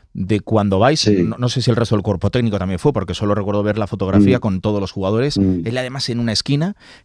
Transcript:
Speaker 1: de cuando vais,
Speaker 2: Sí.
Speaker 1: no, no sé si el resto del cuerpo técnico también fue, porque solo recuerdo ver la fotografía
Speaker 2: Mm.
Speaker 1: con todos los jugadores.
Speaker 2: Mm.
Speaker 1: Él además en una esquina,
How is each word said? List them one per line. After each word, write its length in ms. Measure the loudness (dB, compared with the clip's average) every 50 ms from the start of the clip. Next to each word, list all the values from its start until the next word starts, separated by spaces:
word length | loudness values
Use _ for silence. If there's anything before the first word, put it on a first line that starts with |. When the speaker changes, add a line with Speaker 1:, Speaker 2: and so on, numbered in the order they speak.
| _ _ -8
Speaker 1:
de 260 | -6 -2 0 0 -2
cuando 360 | 0 0 0 2 2 4 2
vais, 220 | 4 4 4 2 2
Speaker 2:
Sí. 240 | 2 2 2 2 2
Speaker 1:
no, 140 | 0 -2 -2
no 100 | -4 -2
sé 140 | -2 0 0
si 80 | 2
el 40 | 2
resto 200 | 2 2 0 0
del 80 | 0 0
cuerpo 260 | 0 -2 0 0 0
técnico 300 | 0 2 0 0 0 0
también 180 | -2 -2 -2
fue, 160 | 2 2 2 2
porque 220 | 2 -2 -2 -4
solo 180 | -2 0 0 0
recuerdo 300 | 0 0 0 0 0 0
ver 160 | 0 0 -2
la 80 | -2
fotografía 500 | -4 -4 -4 -2 0 2 2 4 4 4
Speaker 2:
Mm. 40 | 2
Speaker 1:
con 200 | 0 -2 -2 -2
todos 180 | -2 -2 -2 -2
los 120 | -4 -4
jugadores. 480 | -6 -4 -2 0 0 0 0 0 0 2
Speaker 2:
Mm. 260 | 2 2 2 0 -2
Speaker 1:
Él 100 | -4 -4
además 300 | -4 -6 -6 -6 -8 -6 -4
en 100 | -4 -2
una 140 | -2 -2 -2
esquina, 420 | -2 -2 0 0 0 0 -2 -4 _ -16 -20 -20 -14